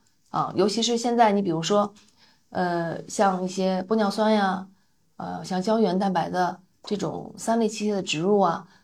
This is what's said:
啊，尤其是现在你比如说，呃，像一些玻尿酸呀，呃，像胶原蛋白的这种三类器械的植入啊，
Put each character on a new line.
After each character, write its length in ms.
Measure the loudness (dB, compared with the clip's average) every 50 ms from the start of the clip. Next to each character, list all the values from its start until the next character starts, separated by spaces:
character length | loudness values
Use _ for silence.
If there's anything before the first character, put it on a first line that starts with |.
| _ _ _ _ _ _
啊， 220 | -4 -4 -4 -2 0
尤 120 | 0 0
其 160 | 2 2 0 0
是 140 | 0 0
现 180 | 0 0 0 2
在 160 | 4 4 4
你 100 | 4 2
比 80 | 0 0
如 140 | -2 -2 0
说， 300 | 2 2 2 0 0 -4 -12 _ _ _ _ _ _ _ _ _ _
呃， 580 | -6 -4 -2 -2 -2 -2 -4 -4 -6 -8 -10
像 360 | -8 -2 0 2 2 2 0 -2
一 40 |
些 340 | -4 -2 -2 0 0 0 -2 -2
玻 120 | 0 0
尿 160 | 2 2 2
酸 220 | 2 2 2 4 4
呀， 340 | 4 2 2 0 -2 -6 -12 -18 _ _ _ _ _ _ _ _
呃， 260 | -12 -10 -10 -10 -10 -6
像 180 | -4 -4 -2
胶 180 | 0 2 2 4
原 180 | 4 2 2
蛋 140 | 2 0 0
白 180 | 0 0 -2 0
的 300 | 0 0 0 0 -2 -6 -14 _ _ _ -8
这 140 | -6 -4
种 360 | -4 -4 -4 -6 -8 -10 -14 -14
三 220 | -6 -2 0 2 2
类 80 | 2
器 220 | 0 -2 -2 -2 -2
械 40 | -2
的 80 | -2 -2
植 160 | -4 -4 -2
入 200 | 2 2 4 4
啊， 280 | 4 2 2 -2 -8 -14 _ _